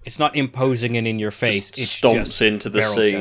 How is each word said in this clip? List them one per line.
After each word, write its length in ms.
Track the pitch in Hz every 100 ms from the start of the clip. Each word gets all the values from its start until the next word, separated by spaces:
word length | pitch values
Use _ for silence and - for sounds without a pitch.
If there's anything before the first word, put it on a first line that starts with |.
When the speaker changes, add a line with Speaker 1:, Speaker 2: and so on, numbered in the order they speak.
Speaker 1:
it's 160 | - -
not 160 | 151 151
imposing 600 | 131 127 131 123 117 120
and 100 | 113
in 100 | 110
your 140 | 107
face. 400 | - 120 101 -
Speaker 2:
Just 80 | -
Speaker 1:
It's 220 | 117 -
Speaker 2:
stomps 120 | 127
Speaker 1:
just 280 | 113 107 -
Speaker 2:
into 260 | 110 107 104
the 100 | 107
Speaker 1:
barrel 120 | 107
Speaker 2:
scene, 180 | 104 107 101